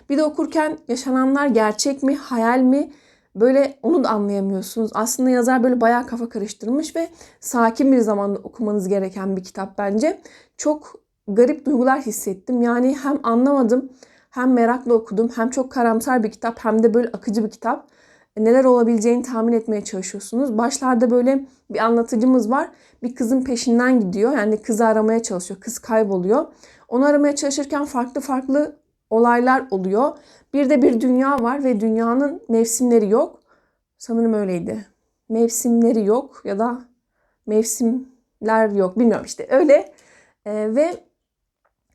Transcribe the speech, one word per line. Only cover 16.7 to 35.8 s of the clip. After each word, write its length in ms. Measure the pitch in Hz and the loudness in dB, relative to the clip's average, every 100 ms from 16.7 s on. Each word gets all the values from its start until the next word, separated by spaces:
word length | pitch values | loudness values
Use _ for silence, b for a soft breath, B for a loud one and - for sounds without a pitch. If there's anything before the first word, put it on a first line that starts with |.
| 220 | 2
de 120 | 233 | 4
böyle 140 | 233 240 | 2 0
akıcı 360 | 196 - 208 | -6 -4 -2
bir 60 | 214 | -4
kitap. 380 | - 233 277 - b b b b 214 | -4 -6 -6 -8 b b b b -2
Neler 280 | 220 254 | 2 4
olabileceğini 580 | 262 247 233 233 226 240 | 6 4 4 2 2 0
tahmin 300 | 247 226 233 | -2 -4 0
etmeye 320 | 233 220 208 | 0 -2 -6
çalışıyorsunuz. 760 | 208 190 190 202 - 233 277 214 | -6 -10 -10 -12 -8 -4 -2 -2
Başlarda 520 | 240 269 262 240 240 | -2 -2 0 2 2
böyle 360 | 247 247 269 269 B B | 2 2 0 -4 B B
bir 80 | 202 | -2
anlatıcımız 720 | 226 233 233 233 254 254 214 | 0 0 0 0 2 2 2
var. 200 | 269 339 b b b | -2 -4 b b b
Bir 120 | 247 | -10
kızın 300 | 254 254 262 | -6 -2 -2
peşinden 560 | 262 240 254 233 247 254 | -2 -4 0 2 4 2
gidiyor. 320 | 190 190 226 | 2 0 0
Yani 300 | 285 208 214 | 0 0 -2
kızı 240 | - 214 226 | -2 0 2
aramaya 360 | 220 214 226 | 2 2 0
çalışıyor. 380 | 226 180 - 190 | -2 -8 -8 -12
Kız 180 | - 240 | -12 -12
kayboluyor. 680 | - 220 202 190 185 254 320 B B B B | -2 0 0 0 0 0 -2 B B B B
Onu 180 | 240 285 | 0 2
aramaya 300 | 294 285 285 | 4 2 0
çalışırken 480 | 277 277 277 285 | -4 -4 -4 -4
farklı 360 | 294 247 247 277 | -4 -4 -4 -6
farklı 560 | 269 262 262 277 302 - _ _ - | -4 -4 -2 0 -2 -6 _ _ -2
olaylar 540 | 226 240 240 254 262 262 | 2 4 4 2 2 0
oluyor. 480 | 190 185 202 294 - B B B | -4 -2 0 0 -4 B B B
Bir 160 | 277 262 | -2 2
de 120 | 294 | 4
bir 180 | 269 233 | 4 2
dünya 420 | 254 254 269 277 | 0 2 2 0
var 220 | 233 285 | -2 -2
ve 160 | 262 214 | -2 0
dünyanın 600 | 220 220 226 254 285 349 - | 0 0 0 0 -2 -4 -2
mevsimleri 600 | 226 226 - 247 233 202 | 0 0 0 2 4 4
yok. 320 | 226 349 - _ _ _ _ _ _ | 2 0 -6 _ _ _ _ _ _
Sanırım 360 | - 226 226 | -6 0 0
öyleydi. 520 | 214 196 175 175 220 196 _ _ _ - | 0 -2 -4 -6 -10 -12 _ _ _ -6
Mevsimleri 760 | 226 233 - 247 233 | 0 0 0 0 2